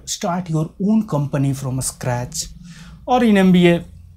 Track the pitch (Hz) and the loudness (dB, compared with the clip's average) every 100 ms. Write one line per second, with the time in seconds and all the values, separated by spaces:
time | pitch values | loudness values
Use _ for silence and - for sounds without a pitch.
0 | - - 202 180 180 160 160 - 202 220 | -10 -8 -4 -4 -4 -4 -4 -4 0 0
1 | 214 147 139 143 139 135 135 127 127 - | 0 -2 -2 -2 -2 -2 -6 -6 -6 -6
2 | 131 123 123 - - - - - - - | -6 -4 -6 -10 -12 -14 -20 -20 -20 -12
3 | - 247 240 202 190 180 175 170 - - | -2 2 4 4 6 6 6 4 -2 -18
4 | - | -20